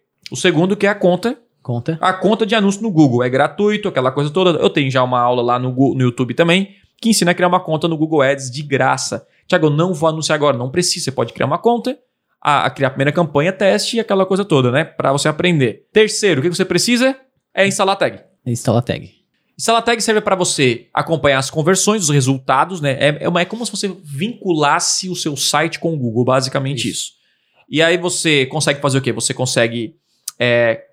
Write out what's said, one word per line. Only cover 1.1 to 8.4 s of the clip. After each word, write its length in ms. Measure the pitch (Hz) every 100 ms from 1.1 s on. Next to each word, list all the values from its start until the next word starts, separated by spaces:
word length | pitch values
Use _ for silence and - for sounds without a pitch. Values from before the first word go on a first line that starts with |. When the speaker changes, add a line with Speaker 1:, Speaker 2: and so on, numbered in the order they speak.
| 180 233 277 _ _
Speaker 2:
Conta. 340 | - 120 160 160
Speaker 1:
A 140 | 180
conta 320 | 185 196 220 214
de 80 |
anúncio 300 | 220 196 196
no 80 | 226
Google. 320 | 160 143 120
É 60 | 123
gratuito, 580 | 131 151 151 208 208 196
aquela 240 | 139 127
coisa 180 | 143 147
toda. 300 | 190 185 156
Eu 100 | 127
tenho 220 | 156 135
já 100 | 131
uma 180 | 127 123
aula 220 | 120 123
lá 160 | 120 123
no 140 | 127
Gu-, 240 | 127 135 131
no 60 |
YouTube 320 | 123 120 120 117
também, 400 | 165 185 196 - _ _
que 80 | 226
ensina 220 | 214 175
a 20 |
criar 140 | 180 180
uma 120 | 180
conta 280 | 170 156 170
no 100 | 156
Google 240 | 156 156
Ads 300 | 131 139